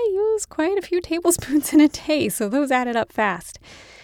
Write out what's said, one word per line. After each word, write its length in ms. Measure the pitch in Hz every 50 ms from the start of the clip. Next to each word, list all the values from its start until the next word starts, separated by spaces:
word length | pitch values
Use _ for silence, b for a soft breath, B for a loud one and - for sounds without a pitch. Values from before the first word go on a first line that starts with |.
| 480 427 381
use 320 | 392 415 440 440 427 -
quite 320 | - - - 311 339 403
a 60 | 403 349
few 180 | - 349 359
<laughs> 0 |
tablespoons 720 | 349 - 330 339 339 339 339 - - - 277 302 277 - -
in 80 | 302
a 60 | 302
day, 420 | 294 - - - - 311 294 - 214
so 180 | - - 220
those 220 | 202 226 277 294 269
added 260 | 269 254 247 247 233
up 160 | 233 - -
fast. 460 | - - 214 202 180 170 - - - B B B B B B B B B